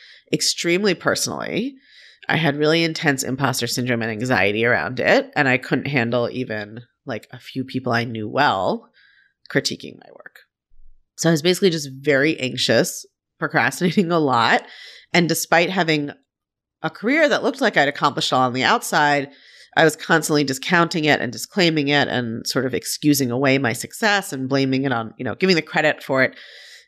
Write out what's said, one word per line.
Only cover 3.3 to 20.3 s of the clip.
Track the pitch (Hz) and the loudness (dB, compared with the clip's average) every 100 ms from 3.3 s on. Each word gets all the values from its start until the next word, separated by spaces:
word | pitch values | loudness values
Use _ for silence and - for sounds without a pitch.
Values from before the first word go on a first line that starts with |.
| 131 135 131 120 | -2 -2 -2 -4
syndrome | - 123 117 | -4 -2 -2
and | 113 | -2
anxiety | 107 127 117 98 104 117 | -4 -2 2 2 2 2
around | 110 80 127 | 0 -2 -2
it, | 95 220 269 - | 2 2 0 0
and | 139 | 2
I | 131 | 2
couldn't | - 139 135 | 0 -4 -2
handle | 143 117 123 117 | -2 0 -2 -2
even, | - 123 107 104 110 120 _ 139 | -4 -6 -8 -8 -14 -20 _ -12
like, | 110 - | -12 -12
a | 127 | -20
few | - 135 | -12 -10
people | 131 123 123 | -8 -6 -4
I | 117 | -2
knew | 117 113 107 | -4 -6 -6
well | 131 143 98 95 226 - _ _ _ _ _ - | 0 0 0 -2 -4 -8 _ _ _ _ _ -6
critiquing | 139 135 - - - | -4 -4 -6 -12 -20
my | - | -20
work. | - - - - _ _ - - - _ - | -20 -20 -20 -20 _ _ -20 -20 -20 _ -2
So | 165 | 0
I | |
was | 165 | 2
basically | 165 180 196 | 2 2 2
just | 160 143 131 | 0 -4 -6
very | 143 139 147 - | 0 2 2 0
anxious, | 131 123 - 117 180 - - _ _ _ | -4 -2 2 2 2 -4 -14 _ _ _
procrastinating | 151 156 117 - 180 165 165 | -4 0 0 0 0 2 2
a | 175 | 2
lot, | 147 123 113 233 - - - - _ | 2 4 4 2 -2 -14 -20 -20 _
and | 175 165 | 0 2
despite | 160 - 170 175 | 0 2 2 2
having | 190 165 151 143 - _ _ _ _ _ _ | 0 0 0 -2 -8 _ _ _ _ _ _
a | 160 | -8
career | - 208 302 294 | -4 -2 2 2
that | 185 | 2
looked | - - | 0 0
like | 170 165 | 0 2
I'd | 139 | 2
accomplished | - 151 143 - | 2 0 0 0
all | 135 | 2
on | 127 | 2
the | 123 | 2
outside, | 127 233 - 170 147 143 139 - - - - - | 2 2 0 2 2 2 -2 -10 -20 -20 -4 2
I | |
was | 160 151 | 4 2
constantly | - 165 160 | 0 0 2